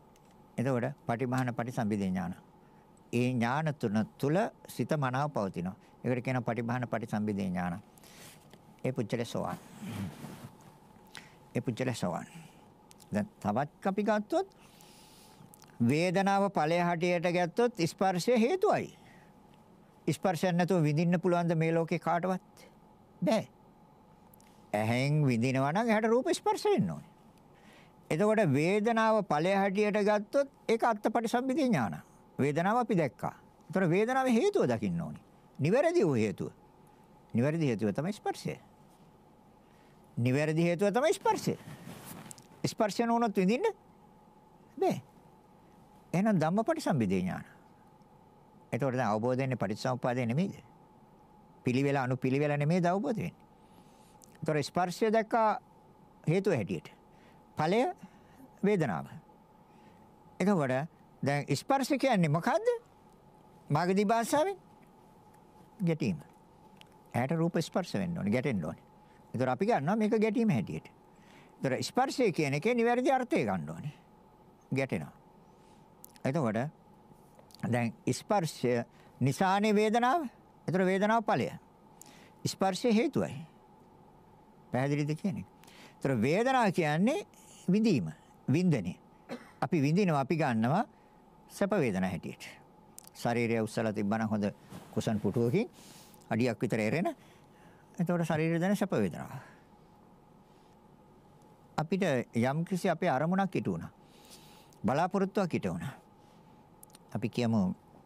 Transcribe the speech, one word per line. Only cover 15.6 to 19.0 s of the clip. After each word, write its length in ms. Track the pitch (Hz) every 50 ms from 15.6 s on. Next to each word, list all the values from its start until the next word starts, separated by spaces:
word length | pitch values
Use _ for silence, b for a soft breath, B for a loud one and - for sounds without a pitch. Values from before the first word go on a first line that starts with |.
| - - - -
වේදනාව 720 | 120 117 143 156 175 185 170 196 190 196 196 196 196 196
ඵලය 280 | - 175 151 151 170 175
හැටියට 500 | 175 175 175 165 175 175 175 175 165 180
ගත්තොත් 540 | 165 180 175 165 - - 240 247 - - 165
ස්පර්ශය 540 | 165 - - 196 190 185 175 - 233 247 226
හේතුවයි. 580 | 220 262 370 - - 403 233 135 90 - - -